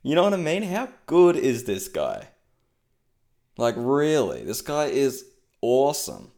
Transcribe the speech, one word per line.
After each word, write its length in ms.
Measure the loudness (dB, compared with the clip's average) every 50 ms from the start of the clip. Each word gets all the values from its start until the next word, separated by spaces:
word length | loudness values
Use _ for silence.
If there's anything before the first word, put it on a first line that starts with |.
You 120 | -2 2 2
know 100 | 4 4
what 100 | 2 2
I 40 | 0
mean? 260 | -2 -2 -2 -4 -4
How 240 | -4 -6 -6 -6 -8 -12 _ _
good 300 | 2 6 6 6 6 6
is 280 | 4 0 0 -2 -2 -4
this 240 | -4 -6 -6 -6 -6
guy? 400 | -6 -4 -4 -4 -6 -8 -12 -18 _ _ _ _ _ _ _ _ _ _ _ _ _ _ _ _ _ _ _ _ _ _ _ _ _
Like, 180 | -2 -2 -2 -2
really, 680 | -2 0 0 2 2 2 2 2 2 0 -2 -4 -8
this 180 | -8 -8 -8 -8
guy 260 | -8 -6 -4 -2 -2
is 380 | 0 0 0 0 0 -2 -6 -16 -20 _ _ _ _ _ _
awesome. 720 | 0 2 2 4 2 2 0 -4 -8 -10 -12 -16 -18 -20 _